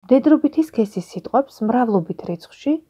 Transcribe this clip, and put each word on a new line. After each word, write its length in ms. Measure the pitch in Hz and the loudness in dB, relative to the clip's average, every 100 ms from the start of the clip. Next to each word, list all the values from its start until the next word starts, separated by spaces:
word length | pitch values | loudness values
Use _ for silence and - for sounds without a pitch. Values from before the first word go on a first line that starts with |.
მდედრობითი 600 | _ 262 302 302 294 - | _ 2 4 2 2 -2
სქესის 440 | 311 - 208 202 - | -4 -2 -4 -4 -10
სიტყვებს 520 | 180 - 240 277 - | -14 -2 -2 -2 -6
მრავლობით 600 | 214 247 240 202 165 175 | -2 0 0 0 -2 -10
რიცხვში 480 | - 170 - - 277 320 _ | -10 -12 -12 -10 -4 -4 _